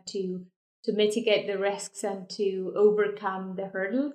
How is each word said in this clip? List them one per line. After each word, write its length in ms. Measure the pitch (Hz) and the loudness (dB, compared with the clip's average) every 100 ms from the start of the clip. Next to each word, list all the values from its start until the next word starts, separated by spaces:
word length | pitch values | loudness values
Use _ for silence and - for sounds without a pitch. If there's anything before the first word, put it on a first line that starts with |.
| - | -10
to, 400 | 202 185 185 180 _ _ _ | -6 -4 -6 -10 _ _ _
to 80 | - | -4
mitigate 560 | 208 208 226 226 202 - | 2 2 2 2 2 2
the 100 | 196 | -2
risks 460 | 202 196 - - | -2 -2 -8 -6
and 260 | 208 190 185 | -6 -6 -8
to 420 | - 196 190 185 175 | -2 -2 -2 -2 4
overcome 800 | 208 208 208 - 202 190 190 185 | 6 6 2 0 -4 -4 -6 -6
the 100 | 196 | -6
hurdles. 480 | 190 196 247 285 | -4 -2 0 -2